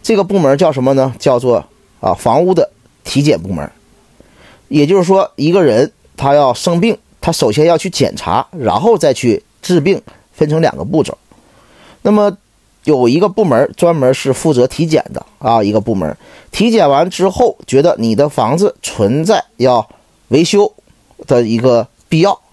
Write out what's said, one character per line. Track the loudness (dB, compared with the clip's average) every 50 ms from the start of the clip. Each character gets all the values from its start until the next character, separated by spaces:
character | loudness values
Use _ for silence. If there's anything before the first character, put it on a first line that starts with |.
这 | _ 0 0
个 | 0
部 | 0 0 0 0
门 | 2 2 2 2
叫 | 2 0
什 | 0 0 0
么 | 0
呢？ | 2 2 0 -2 -4 -2
叫 | 0 0 0 2
做， | 0 0 0 -2 -2 _ _ _ _ _ _ _
啊， | -4 -4
房 | -4 -2 0 0 0 2 2
屋 | 0
的 | 0 0 0 -2 _ _ _ _ _ _ _
体 | -4 -2 0
检 | 0 2 0 0
部 | -2 -8
门。 | -8 -8 -8 -12 _ _ _ _ _ _ _ _ _ _ -20 _ _ _ -20 -20 -20 _ _ _
也 | 0 0 2
就 | 2 2 0
是 | 2
说， | 2 2 2 2 -2 _
一 | -4 -2 0
个 | 2 2 2
人 | 2 2 2 0 0 _ _ _ _ _
他 | -4 -2 2 2
要 | 4 2 2
生 | 0 -2 -2 -2 -2 0
病， | 0 -2 -2 -4 _ _ _ _
他 | -6 -4
首 | -2 0 0 0
先 | 2 2 2
要 | 2 2 0
去 | -2 -6
检 | -4 -2 -4 -4 -4
查， | -8 -6 -4 -4 -4 -4 _
然 | -10 -6 -4 -2 -2 0
后 | 2 0 0 2
再 | 2 0 0
去 | 0 0 0 0 0 _ _ _ _
治 | -4 -2 0 0
病， | 2 0 -2 -2 _ -14 -20 _ _ _ _
分 | -4 -2 0
成 | 0 0
两 | 0 -2 -2
个 | -4 -8
步 | -4 -2 -2
骤。 | -2 -2 -6 _ _ _ _ _ _ _ _ _ _ _ _ _ -20 -20 -20 _
那 | _ 0
么 | 2 2 2 0 -2 -6 _ _ _ _ _ _ _ _ _
有 | -2 0 2 2 2
一 | 2 2
个 | 0 0
部 | 0 0 0
门 | 2 2 2 0 -2 -2
专 | -2 0 0 0
门 | 2 0 0
是 | 0 0 -2 -4
负 | -4 -2 0 0
责 | 2 2 0
体 | 0 0 -4 -2
检 | 0 0 -2 -2 -4 -12
的， | -14 -14 _ _ _
啊， | -2 0 0 2
一 | 0 0
个 | 0 -2
部 | -2 -2 -4
门 | -4 -4 -6 -6 _ -16 -20 -20 -20 -20 -16
体 | -4 -2 0 0
检 | 2 2 2 2
完 | 2 2 0 -2
之 | -2 -2 -2 -2
后， | 0 0 -2 -2 -2 _ -10
觉 | -2 0 2
得 | 2 2 0 0
你 | -2 -2 0
的 | 0 0
房 | 0 0 -2 -2 0 0
子 | 0 0 -2 -2 _
存 | -14 -12 -4 -2 0 0 0 -2
在 | 0 0 -2 -2 -2 _ _ -2
要 | 0 2 2 2 -2 _ -14 _ _ _ _ _ _ _
维 | 0 0
修 | 2 2 2 0 0 0 _ _ _ _ _ _ _ _ _ _ -4
的 | -2 0 0
一 | 0 0 -2 0
个 | 2 2 2 2 0 -4 _ _ _ _
必 | -2 0
要 | 0 0 0 -4 _ _